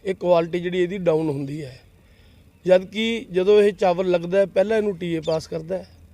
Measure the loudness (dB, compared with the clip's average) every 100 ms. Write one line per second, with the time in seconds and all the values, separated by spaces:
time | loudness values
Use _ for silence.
0 | -8 -6 2 2 2 -4 -4 -2 -2 -2
1 | 0 0 -2 -4 -8 -10 -12 -18 _ _
2 | _ _ _ _ _ _ 2 2 2 -4
3 | -2 -2 -4 -2 4 6 4 2 0 0
4 | 0 0 0 0 2 0 0 0 -2 -4
5 | -4 -4 -2 -4 -4 -12 -8 -10 -10 -20
6 | -20